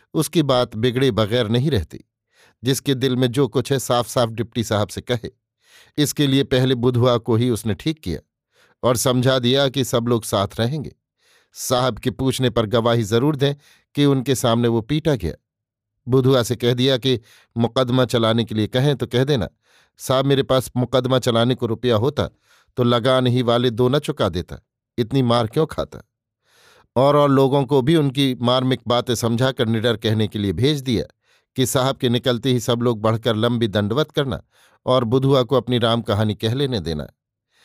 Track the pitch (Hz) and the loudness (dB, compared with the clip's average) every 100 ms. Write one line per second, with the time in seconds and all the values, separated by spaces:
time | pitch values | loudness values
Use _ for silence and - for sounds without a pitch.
0 | _ 160 151 180 147 127 120 107 123 120 | _ -4 -2 0 2 2 0 -2 -2 0
1 | 135 104 107 120 107 120 147 117 76 - | 0 2 0 0 0 0 0 -2 -4 -10
2 | - _ _ _ _ _ 117 127 - 131 | -20 _ _ _ _ _ -4 -2 -2 -2
3 | 131 127 127 117 131 131 117 139 - 123 | 0 0 0 0 0 0 -2 -4 0 -2
4 | 117 - 113 113 113 - 107 104 104 - | 0 0 -2 -2 -6 -6 -2 -2 -2 -6
5 | - 120 - - _ _ _ - _ - | -6 -6 -6 -16 _ _ _ -20 _ -4
6 | 147 - 143 135 135 127 131 127 123 123 | -4 0 0 0 0 0 2 2 0 2
7 | 127 120 - 113 123 110 113 98 156 156 | 2 2 0 0 0 -2 -4 -4 -4 -6
8 | 92 78 - _ _ _ _ _ 113 123 | -6 -8 -10 _ _ _ _ _ 0 0
9 | 135 127 127 131 120 135 139 135 123 120 | 2 2 2 2 2 2 0 -2 -2 -2
10 | 117 117 - 107 101 - 113 151 101 - | 0 -2 0 -2 -2 -2 -4 -4 -10 -16
11 | _ _ _ _ _ - - 127 127 107 | _ _ _ _ _ -14 -4 0 0 -2
12 | 131 - 135 - 127 113 110 117 117 117 | -6 -4 -4 0 0 0 0 0 2 0
13 | 101 117 143 147 139 143 _ _ _ - | 0 0 0 0 -2 -2 _ _ _ 0
14 | 143 135 123 131 123 117 120 113 107 151 | 2 2 0 0 2 2 2 0 -2 -4
15 | 160 135 82 - _ _ _ _ _ _ | -2 -2 -4 -8 _ _ _ _ _ _
16 | - 131 127 131 117 120 120 123 131 131 | 0 2 4 4 2 0 0 2 2 2
17 | 135 120 - _ _ 117 117 123 127 123 | 0 -2 -4 _ _ -2 -2 0 0 2
18 | 127 123 113 113 110 107 104 127 143 143 | 2 2 2 2 0 -2 -2 0 0 -2
19 | 117 120 135 139 85 - _ _ _ _ | -2 -2 0 0 -2 -8 _ _ _ _
20 | - 131 139 135 131 131 - 127 123 131 | -2 0 2 0 2 0 0 -4 -2 0
21 | 127 131 123 113 120 127 117 110 123 110 | 0 0 2 0 0 0 -2 -2 0 0
22 | 131 147 87 - _ _ _ - 120 120 | 0 -2 -6 -8 _ _ _ -2 0 2
23 | 117 131 127 123 120 117 127 110 127 147 | 2 2 2 0 2 2 0 0 0 0
24 | 147 143 107 85 80 65 - _ _ - | -2 -2 -2 -2 -8 -12 -18 _ _ -6
25 | 113 135 123 117 113 - 156 - 71 - | -2 0 2 2 0 -2 -2 -4 -8 -10
26 | - _ _ _ _ _ _ _ _ - | -20 _ _ _ _ _ _ _ _ 0
27 | 139 147 143 135 135 143 131 143 127 165 | 2 4 4 4 4 2 2 2 2 2
28 | 139 127 135 120 120 127 131 123 - 120 | 2 0 -2 0 0 2 2 -2 0 0
29 | 120 113 120 113 131 135 113 113 117 110 | 0 -2 0 0 -2 0 -2 0 0 0
30 | 110 107 107 110 101 85 131 147 131 104 | 0 0 -2 -2 -4 0 0 0 -2 -4
31 | - _ _ _ _ - 127 139 131 135 | -4 _ _ _ _ -4 -2 0 -2 -2
32 | 127 120 131 120 139 127 110 120 120 110 | -2 0 0 -2 0 0 0 0 0 0
33 | 110 110 117 107 120 120 113 101 101 120 | 0 0 0 0 0 0 0 0 -2 -2
34 | 156 - 139 85 - _ _ _ - 127 | -2 -2 -4 -6 -12 _ _ _ 0 0
35 | 117 131 135 135 123 131 117 123 117 117 | 2 0 2 2 2 0 0 0 0 0
36 | 113 101 110 98 110 127 139 120 80 78 | 0 0 0 -2 -4 -2 -4 -4 -6 -6
37 | 65 - _ _ _ _ | -8 -16 _ _ _ _